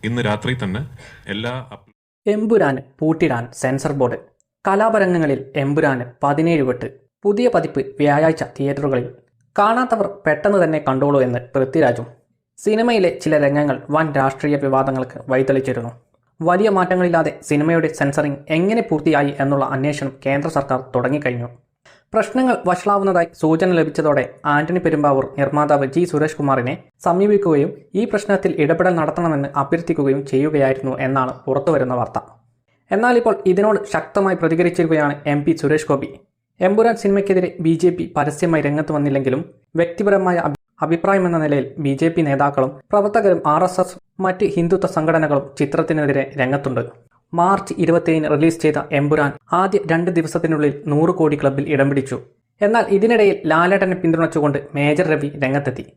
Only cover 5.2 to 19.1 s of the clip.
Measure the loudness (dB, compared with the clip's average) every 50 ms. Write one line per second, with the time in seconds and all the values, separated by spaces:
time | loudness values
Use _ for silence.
5.2 | 2 0 0 -2 -4 -6 -4 -4 -2 0 0 2 2 2 0 -2 -4 -10 -8 _
6.2 | -2 0 0 2 2 2 2 2 0 0 -2 -4 -6 -12 -14 -16 _ _ _ _
7.2 | _ 0 0 2 2 2 2 0 -2 -2 -4 -6 -6 -6 -4 0 0 2 2 4
8.2 | 2 2 0 0 -6 -10 -6 -6 -4 -4 -2 -2 -2 -2 -2 -2 -4 -6 -12 -18
9.2 | _ _ _ _ _ _ _ 0 2 2 2 0 0 0 0 -2 -2 -4 -6 -6
10.2 | -2 -2 -2 0 0 2 2 4 2 2 0 -2 -2 -2 -2 0 0 2 2 2
11.2 | 2 2 -2 -6 -8 -4 _ -2 -2 0 0 2 2 2 0 -2 -8 -14 -16 _
12.2 | _ _ _ _ _ _ _ -6 -2 0 0 2 2 2 2 2 2 0 0 -2
13.2 | -2 0 2 2 2 2 2 2 0 0 -2 -4 -4 -2 -2 0 0 0 0 0
14.2 | 0 0 -2 -2 -2 -2 -2 0 0 0 0 0 0 0 -2 -4 -6 -8 -10 -16
15.2 | -6 -2 0 0 2 2 0 0 0 -2 -4 -6 -6 -10 -12 -16 _ _ _ _
16.2 | _ _ _ _ 0 2 2 4 4 2 2 2 0 0 0 0 2 2 2 2
17.2 | 0 0 -4 -8 -6 -2 0 0 2 2 2 2 0 0 -2 -2 -2 -2 0 0
18.2 | -2 -2 -4 -8 -6 -4 -2 0 0 2 0 -2 -2 -2 -4 0 0 2